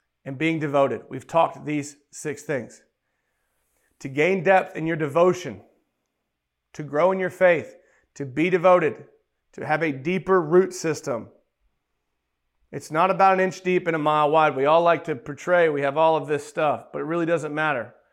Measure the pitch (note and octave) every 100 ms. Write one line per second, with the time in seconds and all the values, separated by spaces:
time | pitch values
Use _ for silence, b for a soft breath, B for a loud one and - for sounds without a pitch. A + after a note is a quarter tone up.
0 | _ _ C#3 C3+ D#3+ D#3+ D3+ C#3+ C3 A2+
1 | - B2+ - E3 E3 C#3 C#3+ D3+ C#3+ -
2 | _ - D3+ C#3 - C3+ A2 - _ _
3 | _ _ _ _ _ _ _ _ _ _
4 | C3+ C3+ E3+ F#3+ E3 F#3+ F#3+ D#3+ D#3+ E3
5 | D3+ D#3 F3+ F3 C#3 G2+ - _ _ _
6 | _ _ _ _ _ _ _ - D3 D3
7 | F3+ F#3+ F#3 - F#3 D#3 - - b b
8 | b - C#3 C3 F3+ F3+ F#3 F3+ D3+ G#2+
9 | - _ _ _ _ - C#3 D3+ D#3+ C3+
10 | C#3+ F#3 F#3 F#3 D3+ F3+ F#3+ - E3 D3
11 | C#3+ A#2 - _ _ _ _ _ _ _
12 | _ _ _ _ _ _ _ C#3+ - D#3
13 | F#3 F3+ F#3+ F#3+ F#3 - F3+ F3+ F3+ D#3+
14 | D3+ D3+ D3 D#3 D3+ C3 C#3 E3 E3+ E3
15 | E3 C3 - C#3 F#3 F3 E3 C#3+ C#3 D3
16 | D#3+ D#3 C#3 C#3+ - E3 D3+ A#2 - -
17 | D3 E3+ E3 E3 D3+ D3+ D#3 C3 G#2+ _
18 | _